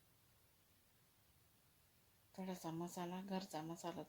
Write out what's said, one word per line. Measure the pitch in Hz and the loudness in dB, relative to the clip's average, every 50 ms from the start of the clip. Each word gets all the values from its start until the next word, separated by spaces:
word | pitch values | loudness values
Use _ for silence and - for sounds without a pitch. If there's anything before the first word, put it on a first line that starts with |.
| - - - - - - - - - - - - - - - - - - - - - - - - - - - - - - - - - - - - - - - - - - - - - - - | -20 -20 -20 -20 -20 -20 -20 -20 -20 -20 -20 -20 -20 -20 -20 -20 -20 -20 -20 -20 -20 -20 -20 -20 -20 -20 -20 -20 -20 -20 -20 -20 -20 -20 -20 -20 -20 -20 -20 -20 -20 -20 -20 -20 -20 -12 -6
थोडासा | - 185 190 185 180 - 165 | -4 -2 -2 -2 -2 -2 0
मसाला, | 160 165 175 180 - 185 175 175 180 185 | 0 0 0 0 0 0 0 0 0 0
घरचा | 190 196 190 185 190 - - 151 | 0 2 2 2 2 2 0 0
मसाला | 156 160 170 - - 170 170 170 151 | 0 0 -2 0 0 0 0 0 -2